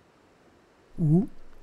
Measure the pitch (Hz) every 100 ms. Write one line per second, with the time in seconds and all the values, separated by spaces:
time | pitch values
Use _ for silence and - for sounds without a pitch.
0 | _ _ _ _ _ _ _ _ _ -
1 | 156 165 247 - - -